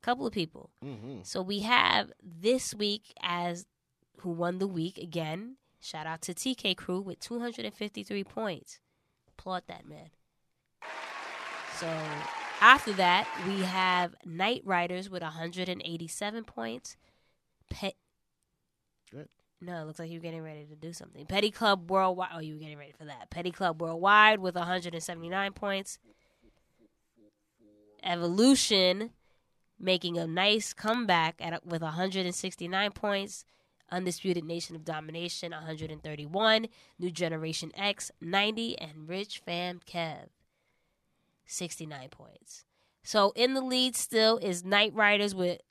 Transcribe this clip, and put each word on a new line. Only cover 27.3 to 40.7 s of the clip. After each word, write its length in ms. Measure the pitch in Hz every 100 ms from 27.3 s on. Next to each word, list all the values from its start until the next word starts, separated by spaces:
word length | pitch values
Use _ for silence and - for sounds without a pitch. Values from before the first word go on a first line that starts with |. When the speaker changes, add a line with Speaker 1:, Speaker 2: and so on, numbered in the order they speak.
| _ _ _ _ _ _ _
Speaker 1:
Evolution 1080 | - 175 175 180 247 269 - 202 185 185 226 _ _ _ _ _ _ _
making 380 | 180 180 175 170
a 100 | 165
nice 460 | 165 196 214 214
comeback 640 | - 214 233 226 175 160 165
at, 260 | 165 165 -
with 160 | 165
a 80 | 160
hundred 340 | 160 190 190 180
and 80 |
sixty-nine 580 | 175 190 - 170 190 208
points. 520 | 202 214 202 202 - - _ _ _ _
Undisputed 540 | 180 185 175 196 175
Nation 300 | 156 170 -
of 100 | 165
Domination, 680 | 156 156 156 165 175 - 175
a 80 | 160
hundred 300 | 160 156 156
and 120 | 156
thirty-one. 640 | 156 151 147 180 220 220 220 _ - _
New 120 | 175
Generation 600 | 160 170 160 160 160 165 -
X, 340 | 202 196 - -
ninety. 580 | 165 196 208 220 233 -
And 300 | 160 151 156
Rich 300 | 185 202 -
Fam 360 | - 175 180 175 -
Kev, 420 | 180 165 151 - _ _ _ _